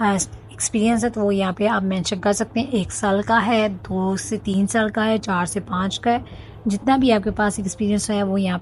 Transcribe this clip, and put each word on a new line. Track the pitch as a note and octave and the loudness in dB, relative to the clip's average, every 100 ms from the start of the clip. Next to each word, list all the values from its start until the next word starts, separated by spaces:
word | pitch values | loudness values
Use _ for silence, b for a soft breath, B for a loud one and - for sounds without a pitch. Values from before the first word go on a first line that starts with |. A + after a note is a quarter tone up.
आ, | G#3 | 0
experience | G3 - - - - - A3+ A3 A#3 | 2 -2 -8 -18 -8 -4 0 2 2
है, | A#3 | 0
तो | A3 | 0
वो | G3+ | 0
यहाँ | G3 F#3+ | 2 0
पे | F3+ G#3 | 0 0
आप | G#3 | 2
mention | F#3+ F#3+ E3 F#3+ | 0 0 -2 0
कर | G3+ | 0
सकते | G3+ A3 A3+ | 0 0 -2
हैं। | C4+ | -2
एक | A3+ F3 | -2 -2
साल | - G3+ G3 | -2 0 0
का | G#3 A3+ | 2 2
है, | G3+ A3+ G#3+ | 4 2 2
दो | F#3 - F#3 F#3+ F#3+ | -2 -4 -2 0 -2
से | - G#3+ | -4 -6
तीन | - G3 G3 | 0 0 2
साल | A#3 G#3+ | 2 0
का | A3 | 0
है, | G#3+ A3 | 2 0
चार | G#3+ F3+ F3 | 0 -2 -2
से | G3+ | -4
पाँच | - F3+ F#3+ - | -4 -2 -2 -2
का | A#3+ | 0
है, | A#3 - B B B G#3+ | 0 -2 B B B -4
जितना | G3+ B3 C4+ | -2 2 4
भी | C4 | 4
आपके | G#3+ G3+ | 4 2
पास | G3 G#3 G#3+ | 0 0 0
experience | F#3+ - G#3 G#3 G#3+ | -6 -2 0 0 0
है | G3+ | 0
वो | G3 G3 | 0 0
यहाँ | F#3 F3+ | 0 -2